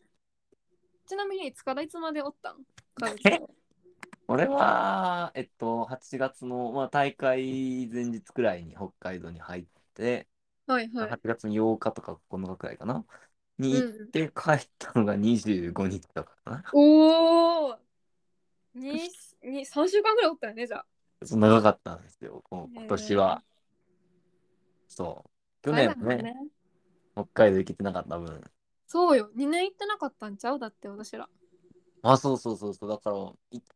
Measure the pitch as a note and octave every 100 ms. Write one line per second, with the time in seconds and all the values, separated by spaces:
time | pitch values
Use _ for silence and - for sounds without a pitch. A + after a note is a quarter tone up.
0 | _ _ _ _ _ _ _ _ _ _
1 | - G4 G4+ G4 C#4 - - C4 D#4+ E4+
2 | D#4+ D4+ C#4+ - - - - _ _ -
3 | A3+ G#3+ G3+ E4+ - _ _ _ _ -
4 | - - - B2+ C4 C#4 - - G3 G3
5 | F#3 F3 E3+ C3 B2 - A#2 A#2 A2+ B2+
6 | - C3 C3 - B2+ B2 A#2+ C3+ C3 D3
7 | C#3 - C3+ C3 C3 C3 C3 B2+ A#2+ A#2+
8 | A#2+ A2+ - - A2+ F2+ E2+ F#2+ F#2+ _
9 | F2+ F#2 E2+ E2+ - F2+ E2+ _ _ -
10 | A#2 - - _ _ _ - B3+ A3+ A#3+
11 | G#3+ - - - G#2+ G#2+ A2 A2 A2+ -
12 | - E2+ - F#2+ F#2 F#2 - - - C3+
13 | - - _ _ _ - C3 C#3 A#3+ G#3+
14 | G#3+ D#3 D#3 - D#3+ D3 - - - A#2+
15 | G#2 G2+ G#2+ A#2 G2+ F#2+ E2+ E2+ F#2+ F#2+
16 | - - - _ - C#3 - C#4+ D4 D#4
17 | D#4 E4 E4 E4 E4 E4 C#4 A3+ _ _
18 | _ _ _ _ _ _ _ B3 C4+ D#4
19 | F4 - - _ B3 C#4 C4+ C#4+ F#4 G4+
20 | G#4+ A4 E4+ D#4+ G#3+ A3+ A#3+ - - _
21 | _ - - A2 G#2+ A2+ G#2+ - - E2+
22 | - - - - - F#3 - A3+ A3 G2
23 | G#3+ G3 F#2+ - _ _ _ _ _ _
24 | _ _ _ _ _ _ _ _ _ -
25 | F2 - - _ _ _ C#3+ D3+ A#2+ A#3+
26 | A#2+ B2 A#3 B3+ D4 _ _ _ _ _
27 | _ G#2 G2 - G#2+ F#2+ F#2 F2 G2 F2
28 | - E2+ E2+ D2+ - _ _ _ - E4+
29 | F4 C4+ G#3 A3 C#4 E4+ F#4+ F#4+ G4+ G#4
30 | C#4 - G#3+ G3+ A#3 C#4 A3+ _ G3+ G3+
31 | A3+ A3 - _ _ _ _ _ _ _
32 | A#2 C3 C#3+ B2+ A#2 G2+ G#2 F#2+ G#2 G#2
33 | G#2 G2+ F#2+ - _ A#2+ -